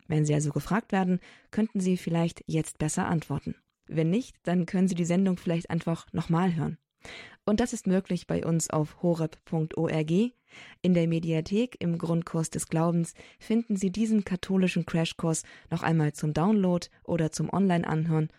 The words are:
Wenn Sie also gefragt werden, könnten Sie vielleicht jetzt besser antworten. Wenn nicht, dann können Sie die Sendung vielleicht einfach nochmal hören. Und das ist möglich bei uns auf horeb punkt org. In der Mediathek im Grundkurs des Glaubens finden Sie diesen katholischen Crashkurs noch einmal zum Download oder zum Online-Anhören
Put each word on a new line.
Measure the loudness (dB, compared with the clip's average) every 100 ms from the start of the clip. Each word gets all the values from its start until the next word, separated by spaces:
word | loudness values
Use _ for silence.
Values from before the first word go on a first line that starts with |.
| -2
Wenn | 0
Sie | 2
also | 2 2
gefragt | -2 -2 -2 0
werden, | 0 2 0 -2 -20 _
könnten | -2 -2 0
Sie | 0 0
vielleicht | 0 0 0 -2 -4
jetzt | -2 -2 -2
besser | -2 0 0
antworten. | 0 -2 -6 -6 -10 _ _ -6
Wenn | -2 0
nicht, | 0 -4 -8
dann | -2 0 0
können | 2 2
Sie |
die | 2
Sendung | 0 2 2 0
vielleicht | -2 -4 -2
einfach | -4 -2 -6 -6
nochmal | -6 0 2 2
hören. | 0 -4 -6 _ _ -20 -18 -20 -8
Und | -2 0
das | 0
ist | -2 0
möglich | 0 0 -4 -2
bei | -2
uns | 0 0 0
auf | -2 -2 -2
horeb | 0 0 -2 -6
punkt | -6 -2 -2 -2
org. | -2 0 2 2 0 -4 _ -20 -20 -2
In | 2
der | 4 4
Mediathek | 0 0 -2 0 0 0 -2
im | -4 -2
Grundkurs | 0 -2 -2 -4 -2
des | -4 -2
Glaubens | 0 2 2 -2 -6 -20 -20
finden | -2 -2 0 -2
Sie | -2
diesen | 0 2 2
katholischen | 0 -4 0 2 2 2 0
Crashkurs | -2 -2 -2 -2 -2 -6 -18 -8
noch | -4
einmal | 2 2 2
zum | 0 -2
Download | 0 2 4 2 0 -4 _
oder | -4 -2 0
zum | -2 -2
Online-Anhören | 2 2 2 2 0 0 0 0